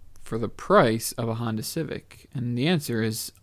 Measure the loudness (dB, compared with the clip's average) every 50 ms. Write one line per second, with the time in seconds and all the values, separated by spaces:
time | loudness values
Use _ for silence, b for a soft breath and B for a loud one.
0 | b b -16 -14 -10 -6 -4 -4 -4 -4 -6 -4 0 6 6 8 8 6 4 2
1 | -2 -4 -4 -4 -2 -2 -2 -2 -2 -2 -2 -4 -4 -4 -4 -4 -4 -4 -6 -8
2 | -10 -14 -20 -20 -16 -10 -6 -4 -2 -2 0 2 2 4 2 2 2 0 0 0
3 | 0 0 -2 -4 -6 -8 -8 -2